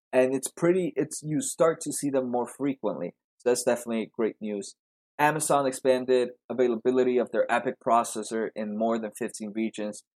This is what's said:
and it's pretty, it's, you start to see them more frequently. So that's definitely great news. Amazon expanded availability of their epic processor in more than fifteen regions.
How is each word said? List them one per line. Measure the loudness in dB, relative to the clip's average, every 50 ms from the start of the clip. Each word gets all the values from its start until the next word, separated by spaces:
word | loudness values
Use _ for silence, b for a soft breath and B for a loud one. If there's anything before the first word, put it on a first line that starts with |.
| _ _ 2
and | 4 4 4 2
it's | 0 -4 -6
pretty, | -4 0 2 2 4 2 0 -2 -2
it's, | -2 -2 -2 -4 -8 -6
you | -4 -4 -2
start | -2 -2 0 2 2 2 2 0
to | -4 -8 -6
see | -4 -2 0
them | 0 0 0 0
more | 0 -2 -2 -4
frequently. | -4 -4 -4 -4 -2 -2 -4 -4 -4 -4 -6 -8 -10 _ _ _ _ _
So | 0 2
that's | 2 2 2
definitely | 0 0 0 -2 -2 -2 -2 -4 -4 _
great | -2 -2 -2 -2 -4
news. | -6 -6 -6 -6 -6 -10 -14 _ _ _ _ _ _ _ _ 2
Amazon | 2 2 2 2 0 2 2 2 2
expanded | 0 -2 0 2 2 2 2 2 2 2 4 2 0 -4 -8 _ -6
availability | 0 2 2 2 2 0 0 2 2 4 4 4 2 2
of | 0 0
their | 0 0 2 2
epic | 2 0 0 -2 -6 -4 0
processor | 2 4 4 4 2 -4 -8 -6 -4 -4 -4 -4 -4 -4
in | -6 -8 -6 -4 -2
more | 0 0 0 -2
than | -4 -6
fifteen | -8 -6 -8 -8 -8 -8 -12 -8 -4
regions. | -2 -4 -2 -4 -6 -8 -8 -8 -10 -16 _ _